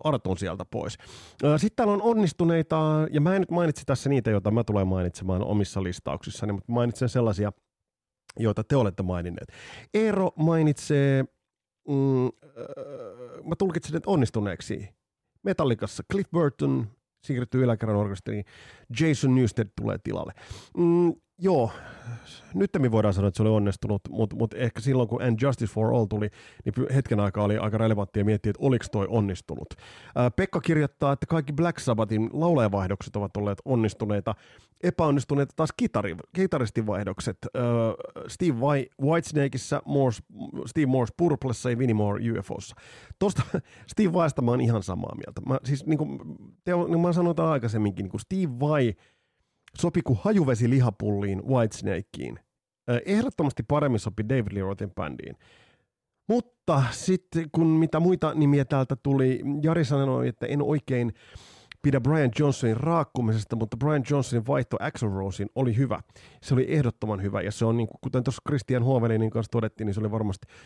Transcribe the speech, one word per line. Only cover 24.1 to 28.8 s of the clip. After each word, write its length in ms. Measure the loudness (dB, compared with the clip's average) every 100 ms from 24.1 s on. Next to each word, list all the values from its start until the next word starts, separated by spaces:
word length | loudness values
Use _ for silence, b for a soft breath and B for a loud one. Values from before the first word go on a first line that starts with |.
| -4 -2
mut 200 | -2 -4
ehkä 280 | -2 -4 -2
silloin, 280 | 0 0 0
kun 120 | 0
And 180 | 0 2
Justice 320 | 0 0 -2
for 200 | 0 2
All 120 | 2 0
tuli, 240 | 0 -4 B B B -6
niin 80 |
py-, 200 | -2 0 0
hetken 240 | 2 2
aikaa 240 | 2 2
oli 140 | 0 0
aika 200 | 0 0
relevanttia 480 | 2 2 0 0 2
miettiä, 240 | 2 0
että 160 | 0 0
oliks 240 | 0